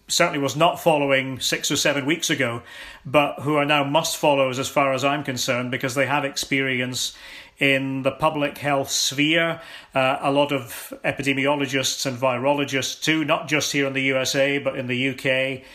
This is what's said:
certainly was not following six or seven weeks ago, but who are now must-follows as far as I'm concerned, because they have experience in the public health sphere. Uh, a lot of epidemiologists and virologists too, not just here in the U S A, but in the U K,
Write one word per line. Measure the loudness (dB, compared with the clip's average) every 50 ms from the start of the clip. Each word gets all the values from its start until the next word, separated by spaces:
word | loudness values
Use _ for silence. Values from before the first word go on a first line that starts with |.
| _ -2
certainly | 0 2 2 2 2 0
was | -2 -2 2
not | 4 4 4 4 2
following | 2 4 4 4 4 2 2 2 0 -2 -6 -6
six | -4 -2 -2 -2 -2 -2
or | 0
seven | 0 2 2 0 0 0
weeks | 0 0 0 0 -2
ago, | 0 0 0 -2 -2 -4 -8 -12 -16 -16 -16 -16 -18 -16 -6
but | 0 2 4 4 2 0 -4 -2
who | 0 2
are | 2 2
now | 4 2 2 2
must-follows | 2 2 2 2 0 0 0 2 4 4 4 4 2 0 -2
as | -4 -2
far | 0 2 2 2 2
as | 2 0
I'm | 0 0 0 -2
concerned, | -4 -4 -2 -2 -2 0 -2 -2 -4
because | -4 -4 -4 -2 0
they | 0 0
have | 2 0 0 -2
experience | -2 -4 -6 -4 -2 0 0 0 0 -2 -2 -2 -4 -4 -4 -6 -6 -8 -10 -18 -18 -18 -18 -20 -18 -4 0
in | 2 4 4 2 0 -2 -2 -2 -2
the | -2
public | 0 0 0 0 0 0 -2 -2 -4 -4
health | -2 0 0 0 0 -2
sphere. | -2 -2 -2 -2 0 0 2 2 4 2 2 0 -2 -6 -10 -16 -18 -20 -12 -4 0
Uh, | 2 2 2 0 0
a | 0 0
lot | 2 2 2 2 0
of | -4 -4 -8 -12 -14 -14 -14 -12 -6 -4
epidemiologists | -4 -4 -2 -2 0 0 2 2 2 2 0 0 -2 -2 -2 -2 -2 -2 -4 -4
and | -4 -2 0
virologists | 0 0 0 2 2 0 2 2 0 0 -2 -2 -2 -4 -6 -4 0
too, | 0 2 2 2
not | 2 0 0 0 0
just | 0 0 0 0 0
here | 0 0
in | 0 0
the | 0 0
U | 0 0 0
S | 0 0 2
A, | 2 2 2 2 0
but | -2 -2 -4
in | -4 -4 -2
the | -2 0
U | 0 -2 -2
K, | -2 0 0 2 2 0 -2 -4 -6 -10 -16